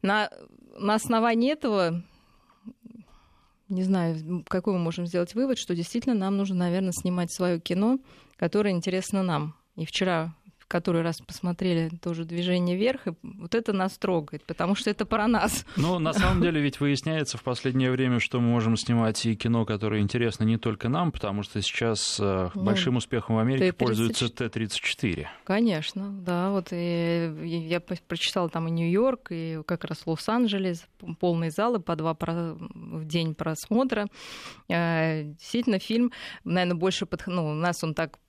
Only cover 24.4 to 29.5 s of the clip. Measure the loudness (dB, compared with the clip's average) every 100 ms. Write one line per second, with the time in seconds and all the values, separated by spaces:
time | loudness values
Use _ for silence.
24.4 | -4 -2 -4 -2 -4 0 0 0 -4 -12
25.4 | -2 2 2 2 -4 -6 -8 -8 -4 -2
26.4 | 0 0 -2 -4 -2 0 2 0 0 -4
27.4 | -4 -4 -2 -4 -2 -10 _ -4 0 0
28.4 | 0 -2 -2 0 2 4 4 2 -6 -6
29.4 | -6